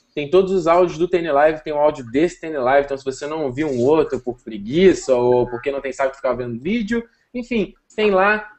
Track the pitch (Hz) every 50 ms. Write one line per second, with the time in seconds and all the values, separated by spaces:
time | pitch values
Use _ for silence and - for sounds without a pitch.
0 | _ _ _ 147 147 143 170 185 196 180 196 190 160 165 165 180 185 170 156 156
1 | 175 175 - 175 170 165 143 139 151 160 156 156 - 160 151 147 147 151 151 139
2 | 127 117 113 139 165 175 - - - 160 156 143 123 123 139 143 143 139 139 135
3 | - 135 127 - 147 143 156 160 156 131 123 135 156 151 135 120 120 135 156 160
4 | 143 - 135 117 - 123 117 - _ 117 113 101 101 110 135 170 190 185 156 127
5 | - - 131 123 120 123 123 123 123 - 120 117 - 143 139 139 - 135 127 -
6 | 139 131 - - - 131 123 120 127 120 117 113 131 170 220 240 214 196 233 233
7 | 233 - _ _ _ _ - 247 240 - 247 226 180 - - _ _ _ _ -
8 | 214 208 196 185 190 208 214 214 208 - -